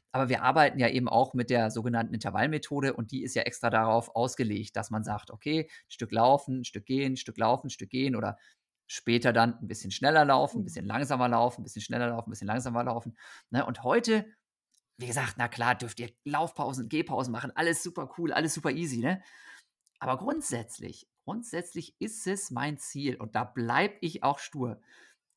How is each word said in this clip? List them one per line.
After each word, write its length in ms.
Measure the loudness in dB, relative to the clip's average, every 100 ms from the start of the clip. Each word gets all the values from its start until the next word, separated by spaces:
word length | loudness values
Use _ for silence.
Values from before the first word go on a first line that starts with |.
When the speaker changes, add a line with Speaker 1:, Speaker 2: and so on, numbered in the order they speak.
| _
Speaker 1:
Aber 160 | 0 2
wir 140 | 4
arbeiten 360 | 4 6 6 6
ja 80 | 4
eben 200 | 4 2
auch 260 | 4 2
mit 160 | 0 2
der 200 | 4 2
sogenannten 440 | 0 0 0 0
Intervallmethode 800 | -4 -2 0 0 -2 -4 -2 0
und 180 | -2 -4
die 100 | -6
ist 100 | -4 -2
ja 60 |
extra 280 | -2 -2 2
darauf 460 | 4 4 4 2 0
ausgelegt, 600 | 0 0 0 -2 -4 -6
dass 140 | -4
man 140 | -4
sagt, 260 | -4 -6 -8
"Okay, 380 | -8 -2 -2 -2
ein 200 | -10 -16
Stück 220 | -10 -2
laufen, 480 | 4 6 6 2 -6
ein 40 |
Stück 220 | -6 -10 -4
gehen, 280 | -2 0
ein 20 | -2
Stück 220 | -6 0
laufen, 300 | 2 2 -2
ein 20 |
Stück 200 | -10 -6
gehen" 260 | -2 -2 0
oder 220 | -4 -6 _ _ _ _ -14
später 460 | -6 0 2 4
dann 260 | 4 4 2
ein 80 | -8
bisschen 220 | -10 -8
schneller 340 | 0 6 8
laufen, 360 | 8 6 4 -2
ein 40 |
Speaker 2:
Mhm. 20 | -6
Speaker 1:
bisschen 200 | -6 -4
langsamer 420 | -2 0 2 4
laufen, 320 | 4 4 0
ein 20 |
bisschen 180 | -10 -10
schneller 260 | -6 -2 -2
laufen, 200 | -4 -8
ein 20 |
bisschen 160 | -8 -4
langsamer 360 | -4 -2 -2
laufen, 320 | -2 -4 -6 -12 -18 -20 _
ne? 140 | -2 -2
Und 160 | -2
heute, 440 | 2 2 4 2 0 -10 _ _ _ _ _ -12
wie 80 | -4
gesagt, 260 | -2 -2 -2
na 100 | -4
klar, 260 | 0 0 0
dürft 240 | -4 -8
ihr 100 | -12 -10
Laufpausen, 640 | -4 -2 -2 -4 -4 -4 -2
Gehpausen 440 | -2 0 -2 -2
machen, 200 | -4 -6 -2
alles 260 | 0 0
super 280 | -2 -8 -10 -4
cool, 140 | -2
alles 220 | 0 0
super 160 | 0 -2
easy, 260 | -2 -2 -2
ne? 240 | 0 -2 -6 -20 -20 -20 _ _ _ -6
Aber 180 | -4 -2
grundsätzlich, 920 | -2 -4 -4 -6 -8 -12 -12 -14 -20 _
grundsätzlich 720 | -10 -10 -6 -8 -8 -10 -12 -10
ist 260 | -10 -6 -4
es 240 | -4 -4
mein 280 | -4 -4 -6
Ziel 380 | -10 -6 -4 -4
und 180 | -4
da 100 | -4
bleib 520 | -2 -2 0 2 0 -2
ich 220 | -6 -2
auch 160 | -2 -2
stur. 420 | -6 -6 -6 -6 _ -20 -20 _ _